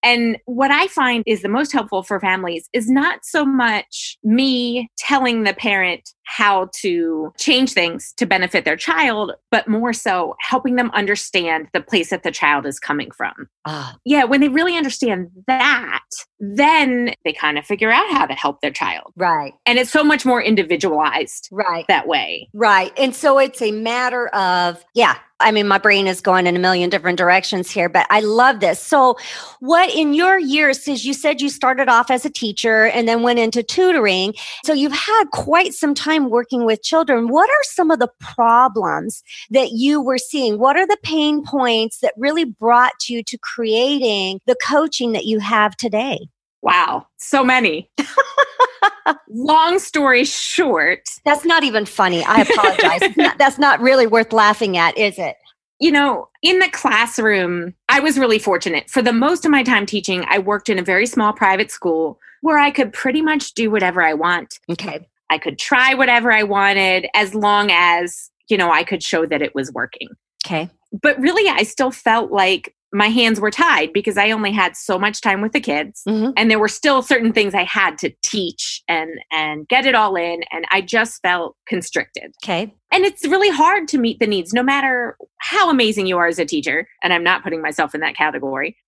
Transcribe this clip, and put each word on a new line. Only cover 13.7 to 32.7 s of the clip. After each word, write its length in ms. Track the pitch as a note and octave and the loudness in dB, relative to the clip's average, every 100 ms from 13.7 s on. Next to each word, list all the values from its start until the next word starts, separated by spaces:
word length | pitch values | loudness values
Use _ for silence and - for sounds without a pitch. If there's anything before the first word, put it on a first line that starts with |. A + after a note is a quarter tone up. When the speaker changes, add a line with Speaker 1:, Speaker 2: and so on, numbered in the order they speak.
| D#3 C3+ - | -10 -12 -12
Speaker 1:
Yeah, 220 | - D4 B3 | 0 2 4
when 160 | C#4 | 4
they 80 | D4 | 2
really 260 | C4+ F4 E4+ | 2 0 -2
understand 540 | D4 - B3 F#3+ F3 F#3 F#3+ | -4 -2 -2 -2 -6 -12 -4
that, 540 | C4 B3+ B3+ A#3+ - _ - - _ | 0 2 0 -2 -10 _ -18 -18 _
then 720 | G3+ G#3 C#4+ D#4+ C#4 B3 A#3+ - | -8 0 4 4 2 0 -2 -4
they 80 | E3 | -8
kind 260 | - D3+ D3 | -2 -2 -2
of 80 | - | -4
figure 260 | G#3 A3 | -2 2
out 200 | A#3+ G#4 | 2 2
how 140 | D#4+ E3 | 0 -2
to 80 | |
help 260 | C3+ C#3+ C#3+ | -2 -4 -4
their 120 | D3 | -6
child. 420 | C#3 A2 E2 - - | -4 -6 -6 -12 -4
Speaker 2:
Right. 380 | F3+ D#3+ C#3+ - - | -2 -2 -4 -4 0
Speaker 1:
And 140 | A#3+ | 0
it's 100 | B3 | 2
so 140 | D4+ | 2
much 220 | D4 D4+ C4 | 2 2 2
more 160 | B3 | 0
individualized 1040 | G#3 G#3+ E3 E3+ F#3+ D3+ D3+ A#2 C3+ - - | 2 0 0 0 0 0 0 -2 -6 -10 -14
Speaker 2:
Right. 360 | G3 G3 E3+ E3+ | -6 -4 -4 0
Speaker 1:
that 200 | E3+ - | 0 0
way. 400 | D3+ F#2 E2+ - | -2 -2 -8 -14
Speaker 2:
Right. 380 | G#3 A3 G3 F#3 - | 0 4 4 2 -2
And 180 | C4 B3+ | -2 2
so 240 | D4+ C#4 | 2 4
it's 220 | C4+ C4 | 2 0
a 100 | A3+ | -4
matter 560 | G#3+ A3+ A#3+ B3+ B3 A#3+ | -2 -4 -2 -2 -2 -4
of, 540 | G3+ F#3+ F3+ F3 E3+ _ | -2 0 2 0 -4 _
yeah, 240 | - G#3 B2+ _ _ | 2 2 2 _ _
I 120 | A3 | 2
mean, 160 | G#3+ G3+ | 4 2
my 100 | G3 | 4
brain 300 | G#3+ G3+ G3 | 4 2 2
is 120 | F#3 | -2
going 280 | - F#3 F3+ | 2 2 2
in 80 | F3+ | 2
a 40 | |
million 300 | F#3 F3+ F3 | 2 2 0
different 300 | F#3+ F3 F3 | -2 -2 0
directions 500 | F3+ F#3 F#3+ G3 F3+ | 4 2 2 -6 -4
here, 200 | G3+ F3 | -2 0
but 180 | E3+ - | 2 2
I 120 | G#3+ | 2
love 380 | G#3+ A3 B3+ A3+ | 2 4 4 4
this. 200 | F#3+ F3+ | 0 -2
So 380 | - D4 B3+ B3 - - - - | 0 4 4 2 -6 -14 -16 -14
what 340 | B3+ E4 F#4 | 0 2 2
in 220 | - D4+ D4 | 2 0 2
your 240 | F4+ F#4+ | 4 2
years, 440 | D4 D4 D4 C4+ | 2 2 2 0
since 220 | - C4 A3+ | -4 -6 -4
you 80 | |
said 280 | C#4 D4+ D4 | -4 -2 -2
you 80 | C#4+ | -4
started 400 | - B3+ C4 C4+ | -2 0 2 4
off 200 | A#3 A#3+ | 4 4
as 160 | B3+ D4 | -2 -2
a 40 | |
teacher 560 | - A3 G3 A#3 | -6 -6 -2 0